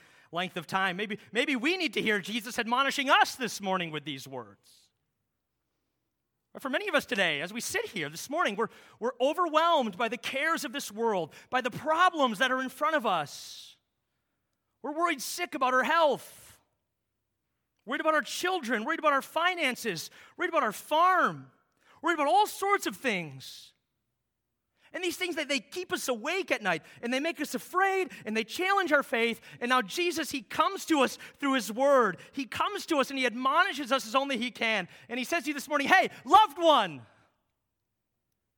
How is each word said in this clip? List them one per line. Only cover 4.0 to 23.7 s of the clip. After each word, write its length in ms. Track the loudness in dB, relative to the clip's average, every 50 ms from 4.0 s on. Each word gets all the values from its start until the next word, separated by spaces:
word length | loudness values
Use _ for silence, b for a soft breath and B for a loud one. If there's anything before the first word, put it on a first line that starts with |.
| -6
these 220 | -8 -10 -10 -10
words. 420 | -12 -12 -12 -12 -12 -16 _ _ _ -20 _ _ _ _ _ _ _ _ _ _ _ _ _ _ _ _ _ _ _ _ _ _ _ _ _ _ _ _ _ _ _ _ _ _ _ -16
But 100 | -10 -8
for 60 | -4
many 200 | -4 -4 -2 0
of 60 | -2
us 120 | -2 -2
today, 340 | -2 -2 0 0 0 0 -2 -4
as 100 | -8 -8
we 80 | -8
sit 260 | -8 -4 -4 -4 -4
here 220 | -4 -6 -8 -8 -8
this 200 | -8 -10 -10 -6
morning, 280 | -4 -2 -2 -2 -2
we're, 120 | -2 -4 -6 B B B B B B
we're 140 | -6 -6 -2 0
overwhelmed 760 | 0 0 2 2 0 2 2 4 4 4 4 4 2 0 -2
by 120 | -2 -4 -2
the 80 | -4
cares 480 | -4 -6 -6 -4 -2 0 0 0 -2 -4
of 80 | -6 -6
this 180 | -8 -8 -8
world, 420 | -6 -2 -2 0 0 0 -2 -4 B B B B
by 120 | -4 -2
the 100 | -2 -4
problems 680 | -6 -6 -2 0 2 4 4 2 4 4 2 2 2 2
that 120 | 0 0
are 100 | 0 0
in 80 | -2 -4
front 280 | -4 -2 -2 0 0
of 100 | 2 2
us. 680 | 2 0 0 -2 -4 -8 -14 -16 -16 -16 -18 -20 -20 -20 _ _ _ _ _ _ _ _ _ _ _ _ _ _ _ _ _ _ _ _ _ -10
We're 140 | -8 -4
worried 260 | -2 0 0 0 -2 -6
sick 320 | -8 -6 -6 -6 -6 -4
about 200 | -2 0 2 4
our 100 | 4 4
health, 760 | 4 4 4 4 4 2 0 -4 -12 -20 -20 -20 -20 -20 _ _ _ _ _ _ _ _ _ _ _ _ _ _ _ _ _ _ _ _ _ _ _ _ _ -10
worried 140 | -6 -4 -2
about 140 | 2 2 2
our 80 | 2 2
children, 600 | -2 -4 -4 -2 0 0 -2 -2 -2 -2 -2 0
worried 140 | -2 -2 0
about 140 | 2 2 2
our 100 | 2 0
finances, 880 | -2 -2 0 0 0 0 0 0 -2 -2 -2 -4 -4 -4 -4 -6 -10 B B B B B
worried 140 | B -4 0
about 140 | 0 2 0
our 80 | 0 -2
farm, 760 | -4 -6 0 2 4 6 6 6 4 4 2 0 -4 -12 -18 _ _ _ _ _ b b b b b b
worried 120 | 0 0
about 140 | 2 2 4
all 180 | 4 4 4
sorts 400 | 2 0 -2 0 0 0 0 0
of 100 | -2 -6
things. 720 | -4 -2 -2 -2 -2 -4 -6 -12 -14 -16 -16 -18 -18 -20 -20